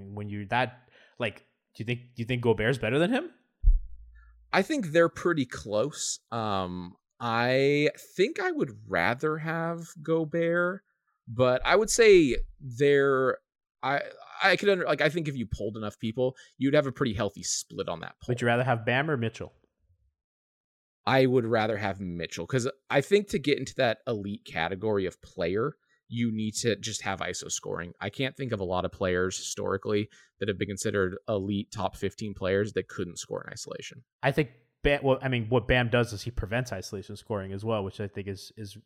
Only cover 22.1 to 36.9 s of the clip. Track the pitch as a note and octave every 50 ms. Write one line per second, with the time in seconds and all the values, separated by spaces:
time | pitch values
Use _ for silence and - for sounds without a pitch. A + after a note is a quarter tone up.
22.1 | F2 E2+ D#2+ D#2+ - - E2+ - C3 C3 A2+ C3+ - _ _ - - C#3+ C#3 -
23.1 | G3+ G#3 G3+ - - C3+ C3 C#3+ C#3 - C3+ - - - C3 A#2 A2 - - -
24.1 | A#2 G#2 G2 G2+ G2+ A2+ - - - F2 D#2+ E2+ F#2+ F#2 G2+ A2 G#2+ G2+ F#2+ F2
25.1 | - - - - - - F2 E2+ F#2 G#2 A#2+ D3 D3+ _ _ _ _ _ _ -
26.1 | A#2 A#2 A#2 A#2 A2 A2 G#2+ G#2+ G#2 - - A#2+ G#2 - - A2 G#2 - - G2+
27.1 | G2 F#2 F2+ F2 F2+ - - - - - - G2+ G2 F2 E2+ F2+ F2+ - - G2+
28.1 | - - C3+ C3 C#3 - C#3 B2 A#2 G2+ F#2+ - F#2 F2+ F2+ F#2 - - G2 F#2
29.1 | F2+ F2+ F#2 F#2+ F#2 - - - - - G2+ F#2+ F#2 F#2+ - A2+ G#2+ G#2 G#2+ -
30.1 | _ - - _ _ - G2+ G#2 G2+ F#2 G2 G2 G2+ - - A2 G2+ G2+ F#2+ F#2
31.1 | F2+ - - - A2 G2+ F#2+ G2+ G#2 G2+ G#2+ - - A2 F#2+ F#2 - - - F#2+
32.1 | - - A2 G#2 G2 - G2 F#2 F#2+ G2 G#2 G#2+ G2+ G2 F#2+ - - - F#2+ F2
33.1 | E2+ - - - - - - - - - - - - - - - - - - _
34.1 | _ _ - C#3 C#3 - D3+ A#2+ - _ _ _ _ _ - C#3+ C#3+ C#3+ C3+ C3+
35.1 | C3 C3 C3+ C3+ B2+ A#2+ A2+ G#2+ B2 B2 A2+ - C3 B2+ B2 A#2 A#2 B2 A#2+ -
36.1 | G#2 G2 - A#2 - - - F2+ G#2+ B2 B2+ - - F#2+ F2+ -